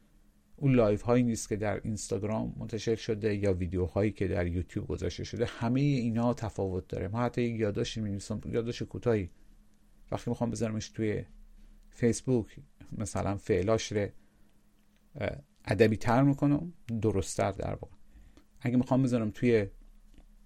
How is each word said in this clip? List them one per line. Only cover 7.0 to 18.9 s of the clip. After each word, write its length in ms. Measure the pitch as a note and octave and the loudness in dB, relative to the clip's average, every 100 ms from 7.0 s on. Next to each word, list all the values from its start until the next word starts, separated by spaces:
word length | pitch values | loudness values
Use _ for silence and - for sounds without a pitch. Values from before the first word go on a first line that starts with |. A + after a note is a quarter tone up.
| F#2 | -4
ما 120 | A2 | -2
حتی 220 | B2 A#2+ | -2 0
یک 180 | A#2+ A2+ | -2 0
یادداشتی 400 | G#2+ G#2 A#2+ - | -2 0 -4 -2
می‌نویسم، 400 | G#2+ G2 - A2 - | -4 -4 -6 -8 -4
یادداشت 380 | A#2 A#2 A#2 | -4 -2 -4
کوتاهی، 460 | A2 G#2 A#2+ A2 F2+ - - - - - - - - | -6 -4 2 2 0 -8 -20 -20 -20 -20 -20 -20 -8
وقتی 180 | - - | -6 -4
می‌خوام 200 | A#2+ A#2 | -4 -4
بذارمش 380 | A2+ A2+ A2 - | -2 -2 -4 -8
توی 360 | - A2 G2 F#2 - - - - - - | -4 -2 -2 -6 -14 -20 -20 -20 -20 -20
فیسبوک، 720 | - A#2+ A2 - B2+ G#2+ - - _ - - | 0 0 2 0 0 0 -10 -20 _ -14 -8
مثلاً 380 | G#2 F#2+ F#2 G2+ | -6 -2 -2 -2
فعلاش 560 | - G2 F#2+ A2 - | 2 2 4 2 2
رو، 140 | G#2 G2+ - - _ - - _ _ _ _ _ | -2 -2 -6 -20 _ -20 -20 _ _ _ _ _
اه، 220 | C#3+ G#2 - - _ | -6 -6 -6 -14 _
ادبی 320 | - G#2 A2 G#2+ | -4 6 6 6
تر 260 | - A#2 | 2 4
می‌کنم، 500 | C#3 C#3 D3 D3 E3+ F3 - A2+ | 4 4 2 2 -2 -12 -8 -2
درست 340 | G#2+ F#2+ - - | 0 0 -2 -2
تر 160 | G#2 | -2
در 220 | G2 - | -2 -6
واقع. 220 | G2+ - - - - - - _ - | -6 -10 -16 -20 -20 -20 -20 _ -8
اگه 160 | B2 B2 | 0 0
می‌خوام 260 | B2 | 2